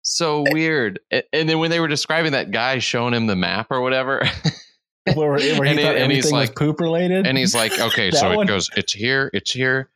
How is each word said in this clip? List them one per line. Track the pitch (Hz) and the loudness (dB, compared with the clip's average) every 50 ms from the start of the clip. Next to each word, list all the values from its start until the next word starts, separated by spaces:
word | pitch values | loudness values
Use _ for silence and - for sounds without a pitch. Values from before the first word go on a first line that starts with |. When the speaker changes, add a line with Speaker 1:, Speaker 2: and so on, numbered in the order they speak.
Speaker 1:
So | - - - - 170 156 151 151 143 - | -6 -6 -4 -2 0 0 0 0 0 0
weird. | 151 156 160 160 160 143 117 104 95 - _ _ | 0 0 0 2 2 0 0 -2 -4 -8 _ _
A-, | - 131 - _ | -4 -4 -2 _
and | - 151 165 156 | -2 0 0 2
then | 160 160 | 0 0
when | 165 165 | 0 0
they | 170 170 | 0 0
were | 165 151 | 0 0
describing | 147 143 - - 156 165 165 160 | -2 -4 -2 -2 0 0 0 0
that | 139 120 82 95 | 0 -2 -2 -2
guy | 101 113 117 131 135 127 | -2 0 0 0 0 -2
showing | 113 - - 120 120 123 120 | -2 -2 -2 0 0 0 0
him | 117 113 110 | 0 0 0
the | 98 | 0
map | 92 90 87 90 101 113 _ | 0 0 0 0 -2 -4 _
or | 139 127 | -2 -2
whatever. | 123 127 131 131 131 131 135 - 135 - - | 0 0 0 -2 0 -2 -2 -2 -2 -2 -4
<laughs> | - - 156 - - - _ _ _ _ _ _ _ _ 190 135 | -2 -4 -6 -6 -6 -20 _ _ _ _ _ _ _ _ -2 0
Speaker 2:
Where, | 151 151 147 | 2 2 2
where | 139 147 | 2 2
he | 135 143 | 0 0
Speaker 1:
And | 156 143 139 143 147 147 | 0 2 2 2 2 2
he, | 147 | 2
Speaker 2:
thought | 143 - | 2 2
Speaker 1:
and | 135 127 135 | 2 2 2
he's | 135 139 127 | 2 2 2
Speaker 2:
everything | 156 147 120 | 2 2 2
was | 113 113 | 0 -2
Speaker 1:
like, | - | -2
Speaker 2:
poop | - 147 151 151 - | -2 0 0 0 0
related? | 170 165 165 170 180 180 185 190 190 | 0 0 0 0 0 2 2 2 2
Speaker 1:
and | 127 131 135 | 2 2 2
he's | 127 104 110 | 2 2 2
like, | 117 110 110 - - | 2 0 0 0 0
"Okay, | 113 - - 123 107 92 | 0 0 0 0 0 2
Speaker 2:
<laughs> | |
That | 87 - | 2 2
Speaker 1:
so | - - | 2 2
it | 180 | 2
Speaker 2:
one? | 214 208 | 2 2
Speaker 1:
goes, | - 104 92 - - - | 2 0 0 -2 -2 -4
it's | 101 98 - | -4 -4 -4
here, | - 98 107 127 135 135 135 - | -6 -4 -2 -2 0 0 -2 -2
it's | - - - - | -4 -4 -4 -4
here | - 127 131 131 131 135 131 _ _ | -4 -2 0 0 0 -2 -4 _ _